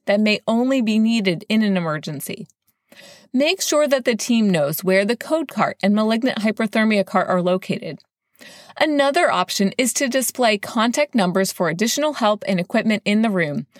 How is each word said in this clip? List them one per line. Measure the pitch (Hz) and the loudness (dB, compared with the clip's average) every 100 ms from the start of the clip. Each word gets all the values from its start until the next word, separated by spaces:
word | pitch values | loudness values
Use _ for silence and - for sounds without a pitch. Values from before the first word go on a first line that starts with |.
| - | -2
that | 208 | 2
may | 214 208 - | 2 0 0
only | 226 254 269 | 0 0 0
be | 220 220 | 0 2
needed | 220 233 190 160 - | 2 2 0 -2 -2
in | 220 | 0
an | 214 185 | 2 0
emergency. | 165 151 160 139 - - - _ _ _ _ - - - _ | -2 -6 -6 -10 -10 -12 -14 _ _ _ _ -20 -20 -20 _
Make | 254 302 381 | 0 0 0
sure | - 302 302 | 0 2 2
that | 269 247 | 2 2
the | 214 | -2
team | - 233 208 | 0 2 4
knows | 170 143 160 185 | 2 0 -2 2
where | 190 | 2
the | 202 240 | 2 -2
code | - 320 285 | -2 -4 -2
cart | 214 151 - | -2 -2 0
and | 196 | 0
malignant | 208 220 226 254 - | 2 2 0 0 -2
hyperthermia | 214 220 226 226 220 208 190 | -2 -2 -2 0 2 2 2
cart | 190 - | 0 2
are | 180 | 0
located. | 175 185 - 156 165 - _ _ _ _ - - - - | 2 0 -2 -6 -8 -14 _ _ _ _ -20 -20 -14 -2
Another | 311 294 277 285 - | 0 2 2 2 2
option | 180 180 - 196 - | 0 -2 0 -2 0
is | 247 | -2
to | - 269 | -2 -2
display | 269 247 - 233 208 | -2 -4 0 0 0
contact | - 233 233 240 294 | -2 -2 0 0 0
numbers | 247 180 180 190 | 0 0 0 -2
for | - 165 | -2 -2
additional | 165 233 - 302 | 0 -2 0 -2
help | 285 214 208 - | 0 0 0 -2
and | 185 | -2
equipment | 175 233 220 208 - | -2 -2 0 -2 0
in | 214 | 0
the | 226 | 2
room | 190 156 143 151 | 0 -2 -4 -10